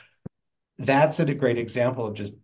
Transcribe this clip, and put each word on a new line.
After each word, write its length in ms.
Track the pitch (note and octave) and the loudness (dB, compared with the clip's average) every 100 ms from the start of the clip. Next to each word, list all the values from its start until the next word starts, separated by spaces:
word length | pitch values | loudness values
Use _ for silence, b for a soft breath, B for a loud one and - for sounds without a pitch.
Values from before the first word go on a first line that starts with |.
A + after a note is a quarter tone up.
| B B - _ _ _ _ - | B B -20 _ _ _ _ -6
that's 420 | B2 C3+ D3+ - | 0 4 4 2
a 140 | D3+ | 0
great 240 | C#3 B2+ A#2 | 2 0 0
example 480 | A2+ B2 A#2+ A#2+ A2+ | -2 -2 -2 -2 -6
of 80 | |
just 200 | G#2 G#2 - | -6 -10 -12